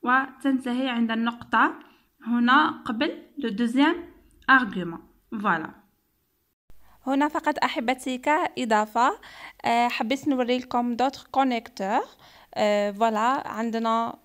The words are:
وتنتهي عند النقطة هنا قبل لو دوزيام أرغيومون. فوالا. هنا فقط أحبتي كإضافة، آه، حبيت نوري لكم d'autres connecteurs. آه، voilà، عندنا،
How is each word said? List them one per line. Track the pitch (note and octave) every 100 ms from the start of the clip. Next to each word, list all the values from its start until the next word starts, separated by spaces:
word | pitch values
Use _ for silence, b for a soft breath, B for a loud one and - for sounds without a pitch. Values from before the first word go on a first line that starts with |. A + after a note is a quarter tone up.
وتنتهي | A#3+ B3+ C4+ - C#4 C4 B3+ B3 C4
عند | A#3+ A#3
النقطة | A3+ A#3 A#3 - A3+ C#4+ - - b b _ A3+
هنا | A#3+ A#3+ C4+ D#4
قبل | - - A3+ D4+ - - -
لو | A#3
دوزيام | G3+ A#3 B3+ D4 F4 - - _ _ -
أرغيومون. | C4 A#3+ F#3+ E3+ E3+ - _ _
فوالا. | A3+ G3+ E3 D#3 - _ _ _ _ _ _ _ _ - - b b -
هنا | C#4 D4
فقط | D#4 - D4
أحبتي | - - A#3 C4 C4+ B3+
كإضافة، | C#4 D#4 - - B3 G#3+ G#3+ A#3 B3+ G#4+ B B B B -
آه، | A#3 A#3+
حبيت | A#3+ A3+ C#4 D4+
نوري | C4 A#3+ B3+
لكم | B3+ B3 A#3+ A#3
d'autres | B3+ C#4 - -
connecteurs. | C4 A#3+ A3+ - F#3+ A#3 B4 - B B B -
آه، | G#3 G#3 G3+
voilà، | G3+ A3+ G#3+ A#3 C#4 -
عندنا، | G#3+ A#3 A3+ A3+ A3+ A#3 -